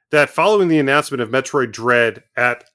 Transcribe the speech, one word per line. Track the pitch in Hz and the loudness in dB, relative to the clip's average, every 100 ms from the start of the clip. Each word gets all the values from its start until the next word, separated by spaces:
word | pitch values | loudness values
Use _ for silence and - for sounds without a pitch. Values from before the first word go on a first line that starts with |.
| _ | _
that | 147 143 | 0 0
following | - 180 214 175 | 0 2 2 2
the | 156 | 2
announcement | 135 143 - 135 | 2 0 -2 -6
of | 110 | -2
Metroid | 131 127 143 120 | -4 -2 -4 -4
Dread | 110 117 120 117 98 - - | -4 0 2 0 -4 -10 -4
at | 120 120 _ | -4 -4 _